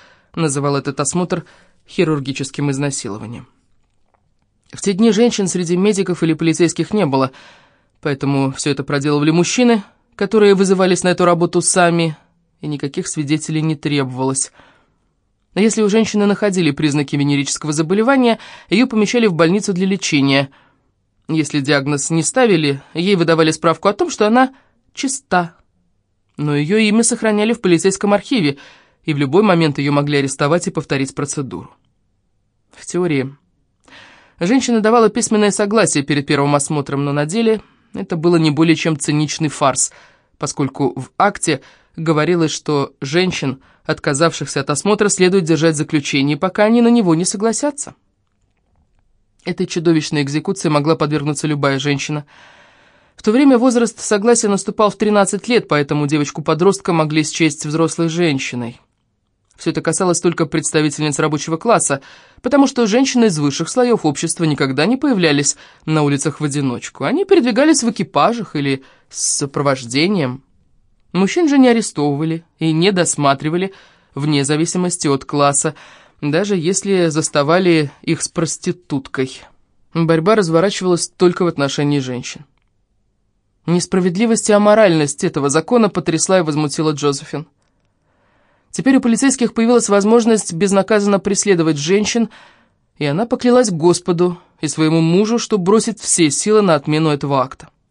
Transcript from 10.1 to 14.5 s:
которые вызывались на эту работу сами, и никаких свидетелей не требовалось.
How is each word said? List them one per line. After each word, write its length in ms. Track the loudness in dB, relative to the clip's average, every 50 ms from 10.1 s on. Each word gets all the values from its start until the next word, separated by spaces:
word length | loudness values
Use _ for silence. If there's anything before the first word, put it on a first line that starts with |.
| _
которые 380 | -6 -4 0 2 4 6 6 6
вызывались 500 | 4 4 2 2 2 2 2 2 2 0
на 40 | 0
эту 160 | 0 2 2
работу 360 | 2 2 2 0 0 0 0
сами, 560 | 0 0 2 2 2 2 2 2 0 -2 -4 -8 _ _ _ _ _ _ _ _
и 60 | -10
никаких 400 | -8 -8 -6 -8 -8 -6 -8 -8
свидетелей 560 | -8 -6 -6 -4 -2 -2 -2 -2 -4 -4 -2 -2
не 140 | -2 -2
требовалось. 720 | -2 -4 -2 -2 -2 -2 -2 -4 -4 -2 -2 -2 -2 -6 -8